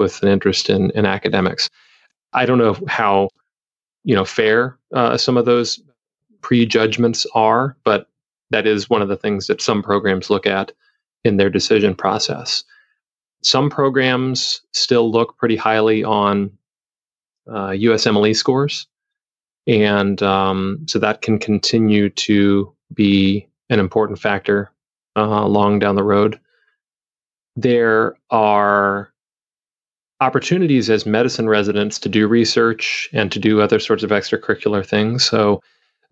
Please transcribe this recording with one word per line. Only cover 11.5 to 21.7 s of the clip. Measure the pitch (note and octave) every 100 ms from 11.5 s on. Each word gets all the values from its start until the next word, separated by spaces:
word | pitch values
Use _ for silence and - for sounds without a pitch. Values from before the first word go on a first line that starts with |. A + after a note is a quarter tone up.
decision | F#2+ - A2 G2+
process. | F#2 F#2+ G#2 - - - - - _ _ _ _ _ _ _
Some | - C3 C#3+
programs | D3 C#3 C3+ C3 B2+ C3 B2+ - - _
still | - - A#2+ A#2
look | A2+ A#2 -
pretty | A#2+ A2
highly | A2 A2 G#2+ A2
on, | G#2 G#2+ G2+ G2+ G2 - _ _ _ _ _ _ _ _ -
uh, | A2 G2
U | G2 A2+
S | A2 A#2+
M | G#2
L | G#2
E |
scores. | A2 - C3 C#3+ - - _ _ _ _ _ _ _ -
And, | A2+ G#2 G2+ G2 F#2+
um, | G2 G2 F#2+ F#2+ F#2+ G2+ D#3
so | G#2+
that | G#2 G#2+
can | - A2
continue | - G#2 -